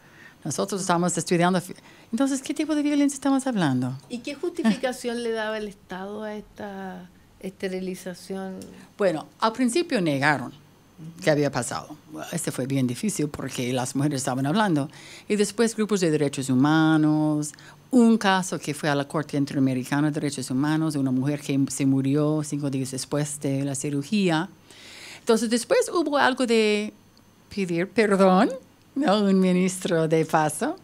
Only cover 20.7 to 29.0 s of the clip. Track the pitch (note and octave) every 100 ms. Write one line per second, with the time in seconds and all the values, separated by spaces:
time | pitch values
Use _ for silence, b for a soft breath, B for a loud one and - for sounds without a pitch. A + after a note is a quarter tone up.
20.7 | D#3 D#3+ C#3+ C3+ B2+ C#3 C#3+ - C#3 C3+
21.7 | - C3+ C3+ C3+ D3 D3+ D#3 D3 C#3+ C#3+
22.7 | C3 B2+ B2+ - C#3+ D3 - C#3+ C3+ C#3
23.7 | C3+ D3+ C#3+ C#3 G#3+ F3+ D#3 F#3+ - B
24.7 | B B B B B - A3+ A3 A#3 -
25.7 | B4 - F4 D4+ C#4+ B3 C4 A#3+ A3+ G#3+
26.7 | G#3 G#3+ - _ _ _ _ _ G3+ F3+
27.7 | E3+ F#3+ - G#3 F#3+ F#3+ F#3 D#4+ C5 -
28.7 | _ _ C4+